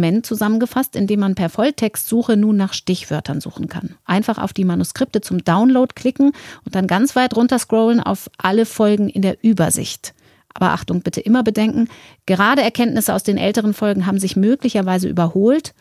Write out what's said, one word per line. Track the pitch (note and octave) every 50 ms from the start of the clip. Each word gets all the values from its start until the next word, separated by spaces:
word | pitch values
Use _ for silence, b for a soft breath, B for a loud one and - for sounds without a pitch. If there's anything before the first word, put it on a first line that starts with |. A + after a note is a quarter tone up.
| F3 E3 F3+ A3+ A#3
zusammengefasst, | - A3+ G#3+ G#3+ G#3 A3 A3+ B3 A#3+ - B3+ C4 - -
in | - G3+ G3
dem | G#3 G#3
man | G3 G3 F#3
per | - F3+ E3
Volltextsuche | - - G#3+ - - - A3+ G#3+ - - - - A3+ A#3 A#3 - A3
nun | G#3 G#3 G#3+ G#3+ G3
nach | G3 F#3+ -
Stichwörtern | - - - F#3 - - - D#3 D3+ - - C#3 D3
suchen | - - - - - -
kann. | - E3 - - - - _
Einfach | - F#3 G3+ A3 - G#3+ -
auf | - F#3+
die | - - F#3+
Manuskripte | F#3 E3+ F3+ F3+ - - - C4 - - G#3+
zum | - - F#3 F3+ -
Download | - E3 F#3+ A3+ C4 C4+ B3+ B3+ B3+ -
klicken | - - B3+ - - C#4 C#4+ D4 B B B B B B
und | B -
dann | F#3 F#3+ F3+
ganz | F3 F#3+ B3 - -
weit | B3+ B3+ B3 -
runter | A#3 A#3+ B3 C4 A#3+
scrollen | - - A3 A3 A3+ A3+ A#3 A#3
auf | - G3 G3 - - - - -
alle | - F#3 G3 A3+ A3+
Folgen | - - - G#3+ G#3 G#3 G#3 G#3 G3+
in | - G3+
der | F#3+ F#3+ - -
Übersicht. | - A3+ G#3+ F#3+ D#3+ D3 - - - - - - - - - b b b b b b b -
Aber | - F#3 F3
Achtung, | D#3+ - - - E3+ F3
bitte | - E3+ - A3+
immer | - G3+ A3+ B3+ A#3
bedenken, | A3+ G#3+ G#3+ G#3+ A3 - A#3 A#3 - B B B B B B B
gerade | - F#3+ F3+ G3+ A3 C4+ C#4
Erkenntnisse | A#3 A3+ A3+ - A#3+ A#3 - A3+ - - F#3
aus | F#3+ -
den | - G3+ G3
älteren | - G3 G#3 A#3 G#3 G#3+ G3+
Folgen | - A3 G#3 G3+ G3 F3+
haben | G3 F#3+ G3
sich | G3 F#3 -
möglicherweise | F#3+ G3 G#3+ C4+ C#4 - A#3+ - G#3+ F#3+ F#3 F#3 F#3 F#3 -
überholt. | - F3 E3+ E3 E3 F#3 G3+ A#3 C#4 D#4 - - - b